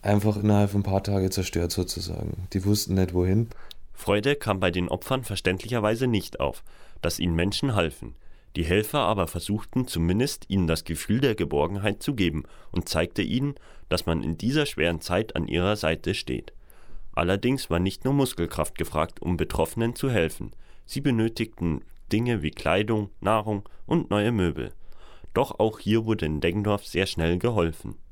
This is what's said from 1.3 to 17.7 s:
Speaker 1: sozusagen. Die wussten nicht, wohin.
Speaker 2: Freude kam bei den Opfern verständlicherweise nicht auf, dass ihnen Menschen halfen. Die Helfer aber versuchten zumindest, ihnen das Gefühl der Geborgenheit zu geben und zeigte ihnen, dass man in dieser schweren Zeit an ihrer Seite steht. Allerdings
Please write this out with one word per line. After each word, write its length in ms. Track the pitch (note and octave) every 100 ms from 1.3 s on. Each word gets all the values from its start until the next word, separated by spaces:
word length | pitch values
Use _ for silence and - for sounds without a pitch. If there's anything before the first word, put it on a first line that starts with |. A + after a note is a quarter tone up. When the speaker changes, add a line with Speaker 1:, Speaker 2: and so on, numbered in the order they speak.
| - F#2 E2+ E2+
Speaker 1:
sozusagen. 800 | - F2+ - F2 E2 - - F#2
Die 100 | G2
wussten 300 | F#2+ G#2 -
nicht, 180 | F#2+ F#2
wohin. 380 | F2+ F2+ G2+ A2+ - - - -
Speaker 2:
Freude 440 | - - G2+ A#2 C#3+
kam 220 | - G2
bei 120 | F#2
den 180 | F2 F2
Opfern 340 | F2+ - C3
verständlicherweise 840 | A#2+ G2 - F#2+ A2 A#2+ G#2+ A#2 B2+
nicht 340 | G#2+ - -
auf, 240 | C#2 - - - - -
dass 160 | E2+ -
ihnen 180 | F2 E2
Menschen 380 | F#2 - C#3
halfen. 400 | G#2 E2 - A1+ - - - - -
Die 80 |
Helfer 360 | D#2+ F#2+ G#2+ D3
aber 260 | F#2+ F#2+ F2
versuchten 600 | - - G2+ - B2+ B2+
zumindest, 600 | E2 E2 F#2+ C#3 - -
ihnen 180 | G2 E2+
das 180 | D#2+
Gefühl 360 | - D#2+ - A2
der 140 | C3+
Geborgenheit 680 | G#2+ E2 C#2+ D#2 G2+ G#2 G#2
zu 120 | -
geben 300 | C3 F2 D2+ - - -
und 160 | F#2 -
zeigte 340 | D#2+ F2 -
ihnen, 320 | F#2+ A#2+ C#3+ C#3 - - -
dass 160 | F2 -
man 160 | E2
in 160 | - E2
dieser 260 | A2 D3
schweren 380 | D3 - E2 E2+
Zeit 340 | - F2+ A2+ -
an 100 | E2
ihrer 300 | E2 F2+ G#2
Seite 380 | D#2+ D#2+ -
steht. 400 | G2 - B1 - - - - - - - -
Allerdings 540 | F2 G2+ B2 C3+ -